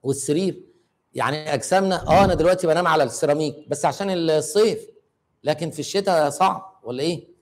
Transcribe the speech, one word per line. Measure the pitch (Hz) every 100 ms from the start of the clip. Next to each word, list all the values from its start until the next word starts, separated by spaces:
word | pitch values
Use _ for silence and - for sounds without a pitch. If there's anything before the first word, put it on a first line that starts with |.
والسرير، | 127 139 - 151 190 - - _ _ _ _
يعني | - 120 151 156
أجسامنا، | 143 - 185 196 180 -
آه، | 165 196
أنا |
دلوقتي | 170 160 185 175
بنام | 156 180
على | 156
السيراميك | 131 - 151 147 151 143 -
بس | 143 165
عشان | 139 196
الصيف، | 180 165 156 147 202 214 160 - - _ _ _ _
لكن | 135 151 165
في | 143
الشتاء | 139 190 196 170 147
صعب | 147 185 - - _
ولا | 107 127
إيه؟ | 147 - - _